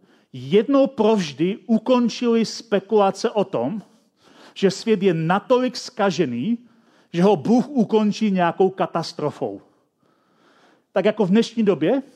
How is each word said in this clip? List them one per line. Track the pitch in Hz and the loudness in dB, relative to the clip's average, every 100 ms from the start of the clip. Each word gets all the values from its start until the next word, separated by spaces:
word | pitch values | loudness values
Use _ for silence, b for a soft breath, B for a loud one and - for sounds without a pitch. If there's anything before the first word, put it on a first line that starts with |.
| b b b | b b b
jednou | 127 131 196 233 277 269 | -16 0 0 2 2 2
provždy | - 214 220 160 135 175 220 - | 2 2 2 -2 -2 -4 -4 -2
ukončili | 220 - 247 240 - 240 226 220 | -2 2 2 0 -2 0 2 0
spekulace | - - 196 - 214 196 190 233 | -6 -4 -4 0 2 2 0 -4
o | 214 | -2
tom, | 190 127 123 214 - _ _ B B B B - | -4 -4 -4 -6 -12 _ _ B B B B -2
že | 190 | -2
svět | - - 208 | 0 -2 0
je | 190 | 2
natolik | 160 160 196 - 247 254 - | 0 0 -2 0 0 0 -6
zkažený, | - - 202 151 147 117 165 233 b b b b b | -12 -4 -2 0 -2 -2 -4 -4 b b b b b
že | 170 | 0
ho | 196 190 | 2 2
Bůh | 127 240 262 | 2 2 2
ukončí | 285 202 214 214 196 214 | -2 0 0 0 0 0
nějakou | 185 170 160 190 | 2 0 2 0
katastrofou. | 185 170 170 156 - 147 - 117 98 - _ _ _ b b b b b b b b _ | 0 -4 -4 -8 -6 -6 -4 -8 -8 -16 _ _ _ b b b b b b b b _
Tak | 202 196 | -2 -2
jako | 208 185 | 0 2
v | |
dnešní | 208 226 - | 2 0 0
době, | 208 160 156 269 - | 0 2 0 0 -4